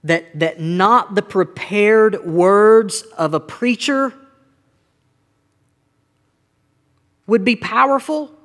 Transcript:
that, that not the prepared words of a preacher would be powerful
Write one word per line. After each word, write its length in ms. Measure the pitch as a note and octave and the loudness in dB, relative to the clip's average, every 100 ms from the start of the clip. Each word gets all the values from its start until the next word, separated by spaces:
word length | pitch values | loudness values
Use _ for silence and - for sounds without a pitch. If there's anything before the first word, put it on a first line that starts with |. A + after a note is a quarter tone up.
that, 340 | D#3 E3 E3 D3+ | -2 -4 -4 -4
that 220 | D#3+ E3 | -4 -4
not 540 | D#3+ F3 G3 A#3+ - | -6 0 2 2 0
the 80 | G3 | -6
prepared 1040 | G3+ F#3+ F3 - - G#3 G#3 A3 A3 G3 F3 | -2 -4 -4 -6 -6 0 2 4 2 0 -4
words 720 | E3 F3+ G3+ G#3+ A3+ G#3 - - - | 2 4 4 6 4 2 -8 -12 -6
of 160 | D#3 | -4
a 80 | D3+ | -4
preacher 720 | - - B3 A#3 - C4+ C4+ - _ _ _ _ _ _ _ _ _ _ _ _ _ _ _ _ _ _ _ _ _ _ _ _ _ _ _ _ _ _ - | -8 -6 -4 -2 -2 -2 -4 -6 _ _ _ _ _ _ _ _ _ _ _ _ _ _ _ _ _ _ _ _ _ _ _ _ _ _ _ _ _ _ -2
would 200 | A3 F#3+ | 0 2
be 100 | A#3 | -2
powerful 760 | - A3+ C4+ C4+ C4+ D4+ D4 - | -2 0 2 0 -2 -6 -8 -16